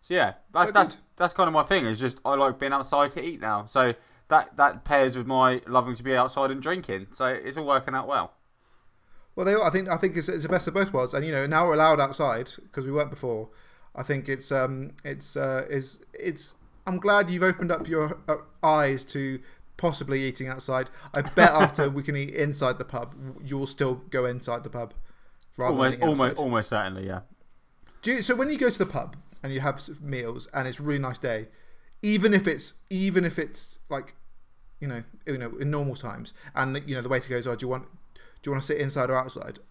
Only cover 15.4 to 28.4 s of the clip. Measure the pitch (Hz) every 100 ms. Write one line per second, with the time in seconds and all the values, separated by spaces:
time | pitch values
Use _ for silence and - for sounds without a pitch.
15.4 | 135 131 135 139 131 - - - 185 156
16.4 | - - - - - 180 202 202 185 180
17.4 | 185 180 175 165 156 160 151 175 - 151
18.4 | - - 160 156 143 135 - 143 139 135
19.4 | - - - - 175 147 135 139 135 127
20.4 | 131 131 - 131 131 - - 143 139 -
21.4 | 170 156 147 - 143 139 139 143 143 -
22.4 | 147 143 135 123 127 123 120 135 135 131
23.4 | 143 139 135 - 135 127 - 131 123 123
24.4 | 123 120 135 123 117 - - - - -
25.4 | - - 123 135 131 123 165 147 127 147
26.4 | 139 117 104 110 95 95 95 92 - -
27.4 | - - _ _ - - 214 254 202 247